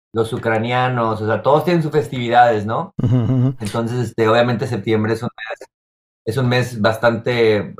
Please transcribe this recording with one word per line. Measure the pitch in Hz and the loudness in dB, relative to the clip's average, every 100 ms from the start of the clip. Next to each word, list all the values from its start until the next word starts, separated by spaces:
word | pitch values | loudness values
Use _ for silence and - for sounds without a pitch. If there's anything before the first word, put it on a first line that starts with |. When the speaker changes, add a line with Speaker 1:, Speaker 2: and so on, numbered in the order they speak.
| _ | _
Speaker 1:
los | 113 110 | -4 -4
ucranianos, | 113 113 110 117 123 127 123 113 104 | -4 -2 -2 0 0 0 0 -2 -2
o | 107 | -2
sea, | 107 | -2
todos | 131 151 160 | 2 2 4
tienen | 175 | 0
sus | 151 | 0
festividades, | 151 - 127 120 120 123 110 101 | -2 -2 -4 2 4 6 4 -2
¿no? | 123 170 - | -4 -6 -4
Speaker 2:
Ujú, | 127 127 | 0 2
ujú. | 113 131 127 139 | 2 2 0 0
Speaker 1:
Entonces, | 104 120 117 123 110 | -4 -4 -4 -4 -4
este, | - 110 | 0 2
obviamente | 120 120 110 - | 4 2 0 -4
septiembre | 113 104 110 107 | -4 -2 0 0
es | 113 | -4
un | 120 - | -6 -12
mes, | - - - _ _ _ _ _ - | -14 -14 -16 _ _ _ _ _ -6
es | 110 | -2
un | 123 | 0
mes | 123 123 113 | 0 -2 -2
bastante | 104 - 120 113 127 120 113 104 90 - | -2 2 0 0 0 2 2 2 -2 -10